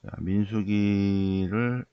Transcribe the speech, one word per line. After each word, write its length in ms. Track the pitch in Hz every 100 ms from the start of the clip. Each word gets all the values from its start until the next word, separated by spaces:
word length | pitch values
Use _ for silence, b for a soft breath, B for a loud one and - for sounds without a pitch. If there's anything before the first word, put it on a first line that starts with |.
자, 120 | - -
민수기를 1600 | 80 101 101 107 98 104 101 101 98 98 95 95 92 104 120 123 -